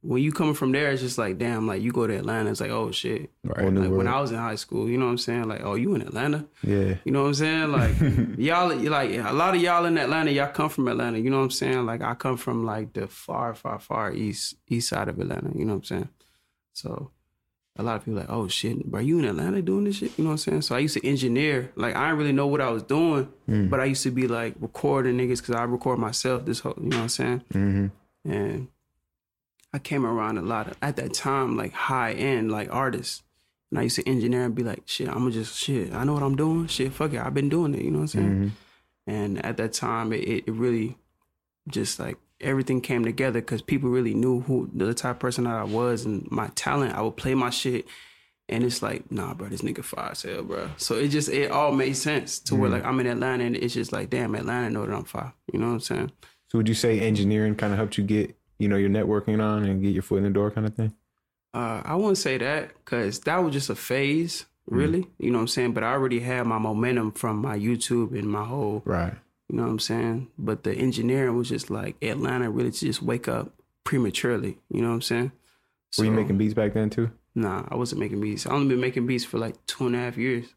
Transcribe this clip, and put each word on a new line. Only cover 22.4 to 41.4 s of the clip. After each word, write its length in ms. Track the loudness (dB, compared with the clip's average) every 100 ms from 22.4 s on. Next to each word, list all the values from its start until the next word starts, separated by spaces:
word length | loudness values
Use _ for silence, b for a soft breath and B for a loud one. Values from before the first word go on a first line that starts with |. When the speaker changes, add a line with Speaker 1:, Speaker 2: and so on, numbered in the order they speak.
| 2
Speaker 1:
what 140 | 2
I 80 | 2
was 140 | -2
doing, 440 | 0 2 4 2 0 -6 0
Speaker 2:
Mm. 200 | 2 4
Speaker 1:
but 100 | 4
I 40 | 2
used 180 | 2
to 80 | 0
be, 160 | 0 0
like, 260 | 0 -2 -6
recording 560 | -10 -2 2 4 4 2
niggas 240 | 2 0
'cause 120 | -2 -2
I 80 |
record 360 | 0 0 0 0
myself 460 | 0 0 0 -2 -2
this 140 | -4
whole, 180 | -4 -4
you 80 | -2
know 80 | 0
what 60 |
I'm 60 | -2
saying? 320 | -2 0 -2 -2
Speaker 2:
Mm-hmm. 800 | 0 2 4 2 -2 _ _ -4
Speaker 1:
And 360 | -2 -2 -4 -8 _ _ _ _ _ _ _ _ _ _
I 60 | -10
came 260 | -2 0 2
around 320 | 0 0 -2
a 20 |
lot 260 | -2 -2 -4
of, 100 | -4
at 140 | -4 -4
that 160 | -4
time, 420 | -4 0 0 0 -2
like, 180 | -4
high-end, 800 | -4 -2 0 0 0 0 0 0
like, 180 | -2 -2
artists. 480 | 0 0 -2 -6 -12 _ _ _ _ _
And 80 | -2
I 40 |
used 120 | 0 0
to 100 | 0
engineer 340 | 0 2 0 0
and 100 | -2
be 80 |
like, 180 | -4 -6 -8
"Shit, 220 | -6 -4
I'ma 220 | 0 0
just, 260 | -2 -6 -6
shit, 360 | -2 -2 -2
I 100 | -2
know 100 | 0 2
what 80 |
I'm 120 | 2 2
doing. 320 | 2 2 0
Shit, 240 | -2 -2
fuck 220 | -2 -2
it, 60 | -2
I've 140 | -2 0
been 140 | 2
doing 240 | 2 2 0
it," 80 |
you 80 | 0
know 80 | 0
what 160 | 0 2
I'm 40 |
saying? 100 | 2
Speaker 2:
Mm-hmm. 800 | 2 0 -2 -16 _ _ _ -6
Speaker 1:
And 340 | -4 -2 -2 -4
at 120 | -2
that 160 | -2
time, 380 | -2 -2 -2 -2
it, 160 | -2 -2
it, 160 | -2 -2
it 40 |
really 440 | -2 0 2 0 -6 _ _ _ _